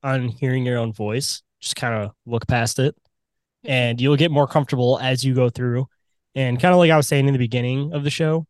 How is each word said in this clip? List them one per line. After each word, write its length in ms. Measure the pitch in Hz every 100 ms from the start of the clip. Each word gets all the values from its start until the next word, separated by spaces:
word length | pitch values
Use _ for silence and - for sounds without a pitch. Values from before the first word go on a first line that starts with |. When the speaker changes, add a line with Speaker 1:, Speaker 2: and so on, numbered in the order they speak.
Speaker 1:
on 240 | 139 131 123
hearing 380 | 110 135 127 123
your 120 | 120
own 140 | 113
voice. 480 | 107 104 117 143 - _ _
Just 140 | - -
kinda 380 | 123 110 104 - -
look 220 | 117 -
past 320 | 123 113 -
it, 160 | 135 - _ _ _ _
Speaker 2:
<laughs> 280 | _ _
Speaker 1:
and 360 | 247 131 120 117
you'll 160 | 131 143
get 140 | 170
more 160 | 143 143
comfortable 520 | 156 139 131 123 131
as 240 | 127 127
you 100 | 135
go 160 | 127 123
through. 380 | - 123 120 135 _ _ _ _ 135
And 240 | 131 123
kinda 160 | 180 180
like 140 | 170
I 60 | 156
was 100 | 143
saying 200 | 143 139
in 60 |
the 60 | 135
beginning 540 | 120 123 123 131 143
of 100 | 147
the 60 | 139
show, 360 | - 160 160 156